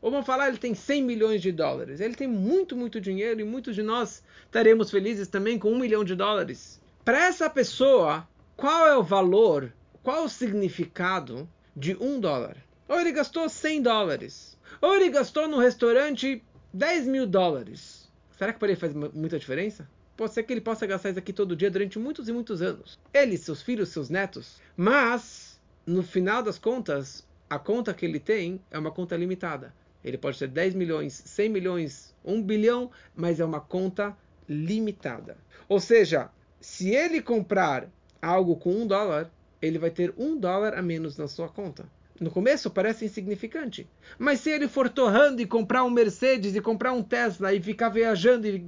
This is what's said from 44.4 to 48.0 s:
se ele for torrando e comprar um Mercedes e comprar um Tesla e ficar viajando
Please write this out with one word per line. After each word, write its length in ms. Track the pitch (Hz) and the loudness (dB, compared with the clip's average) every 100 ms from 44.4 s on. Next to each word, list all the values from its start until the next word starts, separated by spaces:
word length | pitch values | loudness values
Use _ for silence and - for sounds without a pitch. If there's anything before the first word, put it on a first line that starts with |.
se 100 | - | 0
ele 160 | 302 277 | -2 -2
for 220 | - 247 | 0 0
torrando 520 | 262 254 202 294 262 | 2 4 6 6 4
e 60 | 214 | -2
comprar 380 | 226 208 254 | -2 0 2
um 60 | 254 | 2
Mercedes 680 | 240 220 - 254 254 202 196 | 4 2 4 2 2 0 -2
e 40 | |
comprar 320 | 208 220 240 | -2 -2 0
um 120 | 254 | -2
Tesla 500 | 208 240 240 170 190 | -2 0 -2 -2 0
e 80 | 202 | 0
ficar 280 | 180 220 233 | -2 -2 0
viajando 580 | 220 | 2